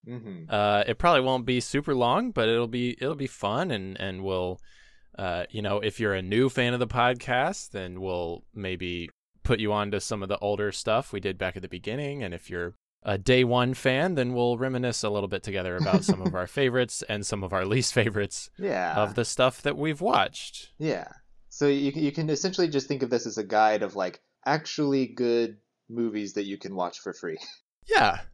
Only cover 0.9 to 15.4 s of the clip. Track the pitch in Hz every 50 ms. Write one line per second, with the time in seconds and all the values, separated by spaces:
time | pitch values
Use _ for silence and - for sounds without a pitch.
0.9 | 110 - - 175 170 139 131 131 131 127 117 127 127 123 - - - 139 147 -
1.9 | 139 127 120 117 131 190 247 254 - 135 113 110 117 117 120 113 120 123 123 123
2.9 | - - 127 139 160 143 139 127 - - - 101 107 131 185 185 127 101 95 95
3.9 | 95 - 95 98 92 92 95 98 95 92 90 90 92 - - - - - - -
4.9 | - - - - - - 95 90 85 87 - - - 110 104 98 98 104 104 107
5.9 | - - 113 104 98 95 92 92 104 117 131 131 - - 120 120 123 120 120 110
6.9 | - 123 120 123 127 120 - - 123 123 139 170 196 - - - - 101 92 90
7.9 | 90 92 95 95 90 87 87 82 85 - - - _ 104 98 92 92 87 92 90
8.9 | 87 87 85 - _ _ _ _ _ _ - - 120 107 110 104 104 104 104 101
9.9 | 104 98 - - 113 101 98 95 101 - 101 101 104 98 104 101 - - - 113
10.9 | 110 120 - - - 101 95 101 92 90 95 92 - 95 90 - - 90 - 104
11.9 | 113 139 147 139 143 143 117 92 85 85 - - 90 87 87 85 - _ _ _
12.9 | _ _ _ - 101 98 95 - 127 127 127 117 123 123 123 127 131 - - 131
13.9 | 127 135 160 190 180 139 123 123 127 120 120 120 120 117 131 131 131 123 127 123
14.9 | 117 - - 104 104 104 101 95 98 92